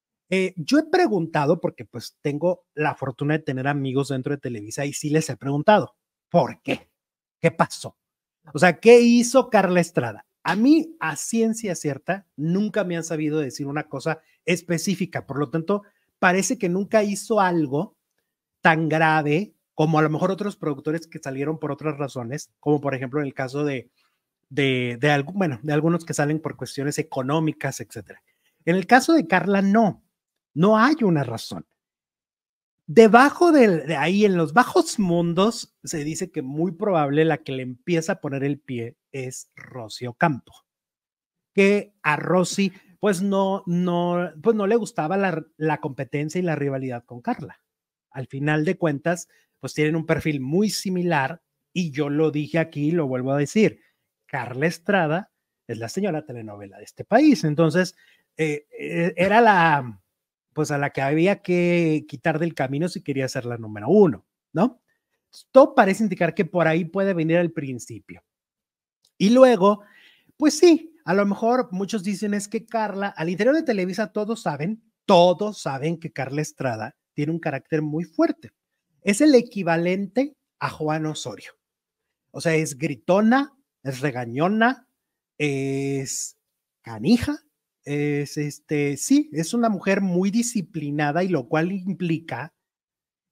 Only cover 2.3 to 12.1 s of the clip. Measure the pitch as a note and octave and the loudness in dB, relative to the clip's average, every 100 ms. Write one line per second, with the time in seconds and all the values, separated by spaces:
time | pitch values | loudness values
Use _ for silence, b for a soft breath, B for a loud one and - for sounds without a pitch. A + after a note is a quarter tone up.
2.3 | D3 E3+ F3+ _ D3+ D3+ - C3 - C#3+ | -2 -2 -4 _ -4 -4 -4 -8 -4 -2
3.3 | D#3 D3+ C3 C3+ C#3+ C3+ C3 C#3 C3 C#3+ | -2 -2 -4 -2 -2 -2 -2 -2 -4 -4
4.3 | C#3+ B2+ A2 G#2 - C#3+ - D3+ D3+ D#3 | -6 -8 -10 -10 -8 -8 -6 -2 -2 -2
5.3 | A#2+ C#3 C#3+ F3 G#3 B2 _ _ _ _ | -6 -4 -2 4 4 2 _ _ _ _
6.3 | F3 B2 - - - _ _ _ _ _ | 0 0 -4 -6 -8 _ _ _ _ _
7.3 | _ E3 E3 E3+ - - _ _ _ _ | _ -2 0 -2 -4 -14 _ _ _ _
8.3 | _ - C#3+ F3+ - A3+ A#3+ A#3+ A#3+ A#3+ | _ -10 2 2 6 8 10 10 6 4
9.3 | C4 - G#3 F#3 F3+ E3+ - A#2 G#2 - | 2 4 2 4 2 0 -2 -4 -8 -18
10.3 | _ D#3 F#3+ C4 D#4+ D#4+ - D#3+ D#3 - | _ -4 2 4 4 2 -6 -8 -6 -4
11.3 | A3+ A3+ A3 G#3+ E3 D3+ C3+ - | -2 0 -2 -6 -6 -6 -6 -4